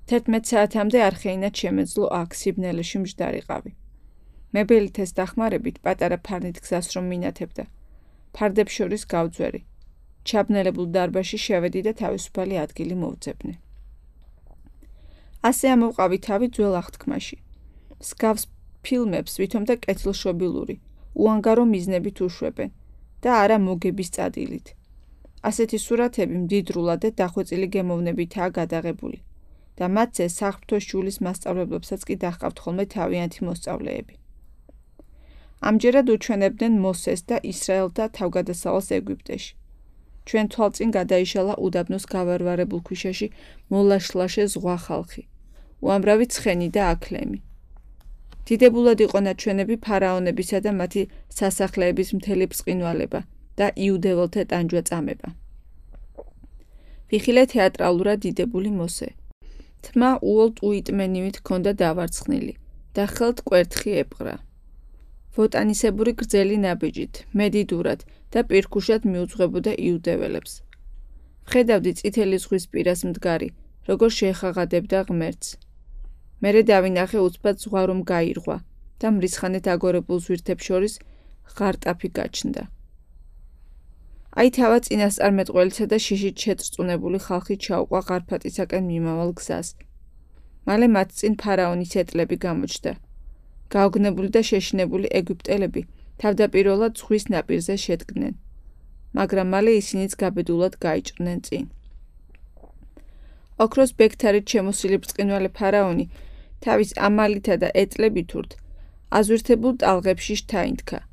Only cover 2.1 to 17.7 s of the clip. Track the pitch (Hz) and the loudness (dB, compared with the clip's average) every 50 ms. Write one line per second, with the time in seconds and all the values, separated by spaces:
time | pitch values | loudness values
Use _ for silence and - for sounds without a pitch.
2.1 | - 175 170 170 - - - 196 180 196 185 180 175 165 170 170 - 202 190 196 | 0 -2 -4 -6 -8 -4 -4 -4 -2 -2 -4 -4 -4 -4 -6 -4 -4 -6 -6 -6
3.1 | - - 175 - - - - - - - - 196 - - - - - - - - | -6 -6 -6 -4 -4 -6 -8 -8 -10 -8 -8 -12 -18 -18 -20 -20 -20 -20 -20 -20
4.1 | - - - - - - - - - 202 208 214 233 220 208 185 - - 196 175 | -20 -20 -20 -20 -20 -20 -12 -4 -2 -2 4 6 6 4 4 2 -4 -6 -6 -4
5.1 | - - 185 180 - 240 226 220 196 - - - 170 - - 175 185 - - 175 | -4 -4 -4 -4 -2 -2 -2 -2 -2 -2 -4 -6 -10 -4 -4 -4 -2 0 0 -2
6.1 | 175 175 - - 202 175 175 180 175 - - - 185 175 175 - - 185 180 180 | -2 -4 -6 -8 -8 -6 -6 -8 -10 -12 -6 -4 -4 -4 -4 -4 -6 -6 -4 -4
7.1 | 180 175 175 185 170 - 185 165 - - - - - - - - - - - - | -4 -4 -4 -6 -6 -8 -12 -10 -10 -12 -12 -12 -16 -20 -20 -20 -20 -20 -20 -20
8.1 | - - - - - - 214 208 196 214 202 202 - - 208 180 202 214 - - | -20 -20 -20 -20 -6 -2 -2 0 2 2 0 0 -2 -4 -4 -4 -4 -6 -6 -4
9.1 | - 170 165 170 170 - - - - - - - - - - - - - - - | -2 -2 -2 -2 -4 -4 -6 -6 -6 -8 -14 -16 -20 -20 -20 -20 -20 -20 -20 -20
10.1 | - _ - - - 208 202 208 208 202 185 185 180 - 180 170 165 190 180 175 | -20 _ -8 -2 0 0 2 2 0 2 2 0 0 -2 -6 -2 0 0 0 0
11.1 | 170 190 185 180 - 208 - - 208 175 170 180 175 190 185 214 220 - 220 - | -2 -4 -4 -4 -6 -8 -2 0 0 0 0 -2 -4 -2 -2 -2 -4 -2 -4 -4
12.1 | 190 190 - - - 196 185 190 196 170 151 156 - - 165 175 180 180 170 - | -4 -6 -8 -8 -6 -6 -4 -2 -4 -4 -4 -6 -8 -8 -6 -6 -4 -4 -4 -6
13.1 | - - - - - - - - 175 170 - - - - - - - - - - | -8 -10 -12 -12 -12 -10 -12 -12 -12 -14 -18 -20 -20 -20 -20 -20 -20 -20 -20 -20
14.1 | - - - - - - - - - - - - - - - - - - - - | -20 -20 -20 -20 -20 -20 -20 -20 -20 -20 -20 -20 -20 -20 -20 -20 -20 -20 -20 -20
15.1 | - - - - - - - 226 262 - - 262 254 240 233 226 233 - 190 180 | -20 -20 -20 -20 -14 0 0 2 2 4 4 4 6 6 4 4 2 2 2 2
16.1 | 185 190 - - 202 202 247 240 - - 208 202 190 175 170 - - - - - | 2 0 -2 -2 0 0 0 0 0 0 2 2 2 0 -4 -6 -16 -10 -6 -6
17.1 | - - - - - - - - - - - - | -6 -6 -6 -10 -14 -18 -20 -20 -20 -20 -20 -20